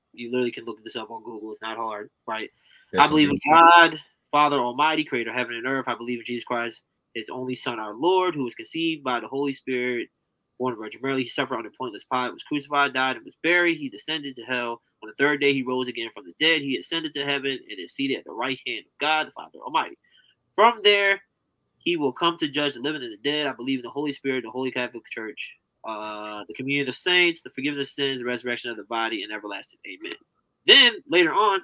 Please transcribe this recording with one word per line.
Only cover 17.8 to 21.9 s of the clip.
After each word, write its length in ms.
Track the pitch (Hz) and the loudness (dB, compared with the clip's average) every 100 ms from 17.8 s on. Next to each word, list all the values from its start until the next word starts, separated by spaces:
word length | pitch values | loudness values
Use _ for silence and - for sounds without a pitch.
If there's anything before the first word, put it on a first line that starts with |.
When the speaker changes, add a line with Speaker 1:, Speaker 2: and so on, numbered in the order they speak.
| 85 | -12
Speaker 1:
seated 240 | - 139 120 | -4 -4 -4
at 80 | - | -6
the 60 | |
right 280 | 95 127 131 - | -6 -4 -4 -8
hand 200 | 113 - | -10 -10
of 60 | - | -4
God, 280 | 143 156 156 | 0 0 -2
the 40 | |
Father 280 | - - - | -8 -16 -16
Almighty. 380 | - 156 127 - _ _ _ _ _ - | -4 -2 -2 -8 _ _ _ _ _ 4
From 260 | 226 226 | 4 6
there, 380 | 202 202 196 196 - _ _ _ _ _ | 4 6 4 2 -2 _ _ _ _ _
he 180 | - | -2